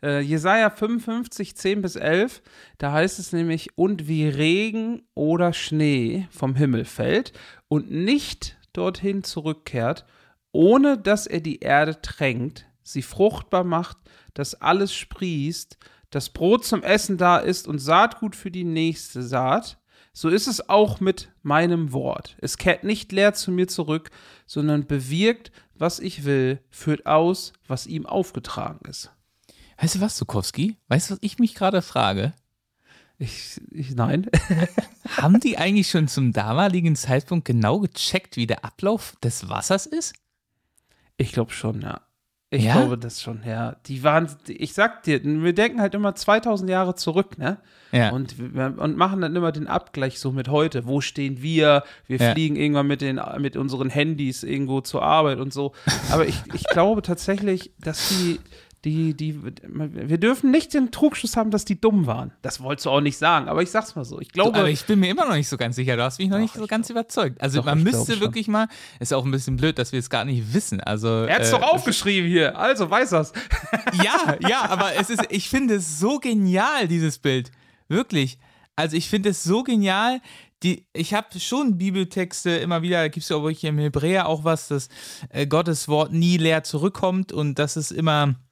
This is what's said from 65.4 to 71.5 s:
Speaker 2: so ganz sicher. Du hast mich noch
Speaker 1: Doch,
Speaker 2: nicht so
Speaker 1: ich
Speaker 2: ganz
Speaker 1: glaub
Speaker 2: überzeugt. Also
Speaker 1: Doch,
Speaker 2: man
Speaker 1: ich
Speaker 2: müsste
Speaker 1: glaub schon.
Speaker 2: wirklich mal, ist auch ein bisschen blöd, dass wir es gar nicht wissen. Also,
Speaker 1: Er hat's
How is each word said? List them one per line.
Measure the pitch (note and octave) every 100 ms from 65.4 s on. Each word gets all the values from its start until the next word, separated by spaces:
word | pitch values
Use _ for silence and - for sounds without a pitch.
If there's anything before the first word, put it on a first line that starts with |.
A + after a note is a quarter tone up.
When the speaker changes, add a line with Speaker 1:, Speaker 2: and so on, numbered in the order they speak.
| C#3+
Speaker 2:
so | C3
ganz | A#2 A#2+
sicher. | B2+ A#2+
Du |
hast | B2 B2+
mich | F#3+
noch | G3
Speaker 1:
Doch, |
Speaker 2:
nicht | A3 -
so |
Speaker 1:
ich | G#3+
Speaker 2:
ganz | A3 A3+
Speaker 1:
glaub | A#3
Speaker 2:
überzeugt. | A3+ - F3 B2+
Also | C3+ C#3
Speaker 1:
Doch, | C3+
Speaker 2:
man | D3+
Speaker 1:
ich |
Speaker 2:
müsste | F3 A#3+ -
Speaker 1:
glaub | A3+
schon. |
Speaker 2:
wirklich | G#3+ A3+ G#3+
mal, | G#3+ A3 - - -
ist | B2
auch | C3+
ein | C3
bisschen | C3+ C3 C3
blöd, | D#3 D#3
dass | B2
wir | C3
es | B2
gar | A#2+ A#2+
nicht | B2+ G#2+ C#3+
wissen. | - G2
Also, | - G#2 A2+ A2+ A2+
Speaker 1:
Er | F#3
hat's | -